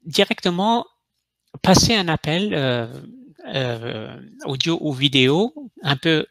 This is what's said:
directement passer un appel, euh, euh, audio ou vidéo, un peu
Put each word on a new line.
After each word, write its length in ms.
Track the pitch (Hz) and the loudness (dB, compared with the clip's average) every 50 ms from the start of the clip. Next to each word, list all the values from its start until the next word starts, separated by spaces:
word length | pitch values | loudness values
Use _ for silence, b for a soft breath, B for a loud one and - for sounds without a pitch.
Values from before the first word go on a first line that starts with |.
| _ | _
directement 800 | 165 139 - 202 - 226 - - 185 175 175 196 220 233 240 - _ _ _ _ _ _ _ _ _ _ _ _ _ _ - | -4 0 0 2 2 0 -4 -2 -4 -2 0 0 0 0 0 -2 _ _ _ _ _ _ _ _ _ _ _ _ _ _ -4
passer 340 | _ 185 190 - - - 233 | _ 4 6 6 6 4 2
un 140 | 214 185 170 | 0 0 0
appel, 460 | 156 147 - 156 151 175 202 214 196 | -2 -2 -2 -2 -2 -2 -2 -2 -2
euh, 340 | 156 139 131 123 120 117 113 127 139 143 - 233 262 240 - 160 _ 349 262 - | 0 0 0 0 -2 -4 -6 -10 -14 -16 -18 -20 -20 -20 -20 -20 _ -18 -8 -6
euh, 640 | 135 131 123 117 113 117 120 - 110 107 - - - - 220 233 262 302 | -4 -2 -2 -4 -6 -8 -10 -10 -10 -10 -12 -14 -18 -20 -20 -20 -14 -8
audio 320 | - 139 135 131 165 165 - | -8 -4 -2 -2 -2 -2 -2
ou 120 | - 151 139 | -2 -6 -4
vidéo, 600 | 127 139 143 131 139 127 127 143 165 214 254 _ 294 285 240 _ - - | 0 0 4 6 6 6 6 4 2 2 0 _ -10 -18 -18 _ -8 -2
un 140 | 151 143 | -2 -2
peu 300 | 135 - 170 160 151 - - | 0 2 2 2 2 0 -4